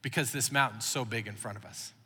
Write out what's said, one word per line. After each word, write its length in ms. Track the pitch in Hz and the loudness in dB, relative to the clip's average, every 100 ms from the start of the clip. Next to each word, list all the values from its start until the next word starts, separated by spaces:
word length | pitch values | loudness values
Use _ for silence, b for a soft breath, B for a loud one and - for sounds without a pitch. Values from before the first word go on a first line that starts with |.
because 320 | 135 - 135 | 0 0 2
this 180 | 143 - | 2 2
mountain's 320 | 139 135 110 | 4 4 2
so 220 | - 143 120 | 0 0 0
big 220 | 117 104 | -2 -4
in 100 | 101 | -6
front 200 | 110 101 | -8 -8
of 60 | |
us. 300 | - - - - | -10 -12 -12 -14